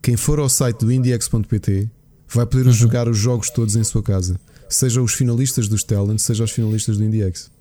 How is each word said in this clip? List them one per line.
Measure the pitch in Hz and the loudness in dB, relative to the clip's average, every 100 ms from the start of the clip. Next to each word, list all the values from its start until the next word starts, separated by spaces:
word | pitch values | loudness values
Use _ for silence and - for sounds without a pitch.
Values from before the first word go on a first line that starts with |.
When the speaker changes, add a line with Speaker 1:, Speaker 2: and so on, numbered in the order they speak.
Speaker 1:
quem | - 120 | 0 0
for | - 147 | 0 0
ao | 139 | 0
site | - 131 107 | 0 0 0
do | 110 | 0
indiex | 131 127 120 - | 2 0 -2 -2
ponto | 117 104 | -4 -2
P | 107 | -2
T | - 95 110 - - - - | 0 0 -2 -8 -20 -20 -4
vai | 120 117 | -2 0
poder | 131 | 4
Speaker 2:
Uhum. | 127 | 4
Speaker 1:
jogar | 110 117 120 117 | 6 4 2 0
os | 110 | 0
jogos | 117 120 - | 0 -2 -2
todos | - 113 110 | -2 0 0
em | |
sua | 107 113 | 0 -2
casa, | 104 95 90 90 - - - | 0 -2 0 -4 -8 -20 -6
seja | - 131 120 | -2 0 0
os | 120 | 0
finalistas | - 127 117 131 - 104 | 0 0 2 0 -2 0
dos | 107 | -2
Talents, | - 101 101 110 | 0 -2 0 -2
seja | - 110 | -2 0
os | 113 | -2
finalistas | - 110 110 - 104 | -2 -2 -2 -2 0
do | |
IndieX. | 107 110 98 87 - _ | 0 0 -2 -4 -16 _